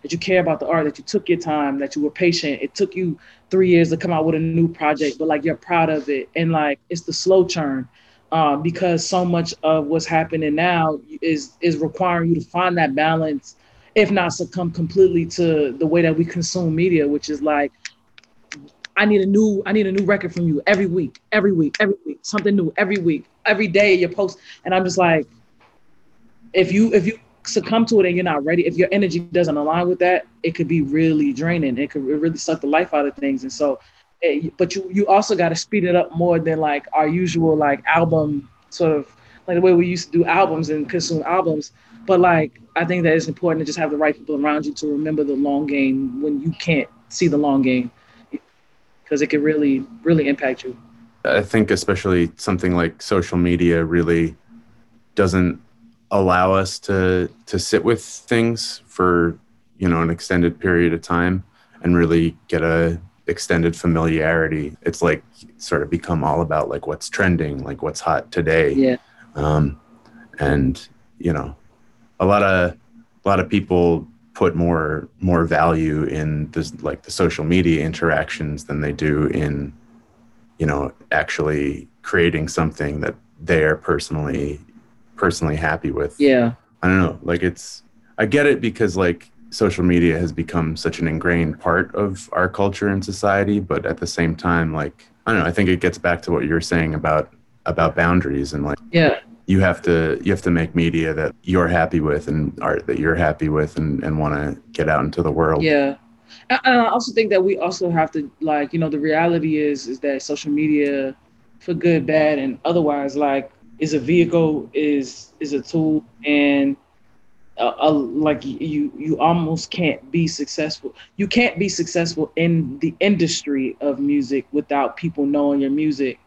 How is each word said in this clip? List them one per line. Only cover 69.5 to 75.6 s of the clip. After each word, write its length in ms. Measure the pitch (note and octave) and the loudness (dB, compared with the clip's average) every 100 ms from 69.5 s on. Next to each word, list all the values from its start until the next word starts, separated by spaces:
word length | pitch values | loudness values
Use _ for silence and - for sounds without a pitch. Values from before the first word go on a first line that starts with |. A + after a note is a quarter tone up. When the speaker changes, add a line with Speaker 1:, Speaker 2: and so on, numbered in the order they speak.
| D2+ C#2+ C#2 _ - _ - - - | 2 0 -2 _ -20 _ -20 -20 -4
Speaker 2:
and, 460 | C#2+ C#2+ C2 C2 - _ _ _ | -2 0 0 -4 -12 _ _ _
you 140 | E2+ | -4
know, 240 | D2 C2+ C2+ _ _ - _ _ _ | -4 -6 -14 _ _ -20 _ _ _
a 60 | F#2+ | 2
lot 180 | G2+ | 4
of, 280 | G2 F#2 F2 - _ - _ _ G2 | 4 2 2 -2 _ -20 _ _ 0
a 20 | |
lot 120 | G2 | 0
of 80 | - | 2
people 600 | G2+ F#2 F2+ F2 E2+ - _ _ | -2 2 2 4 2 -4 _ _
put 220 | - F#2 E2 | 0 0 2
more, 520 | E2+ E2 D#2 D#2 - _ | 0 0 -2 -6 -8 _
more 260 | F#2 F2 E2 | 0 2 2
value 580 | D#2 | 2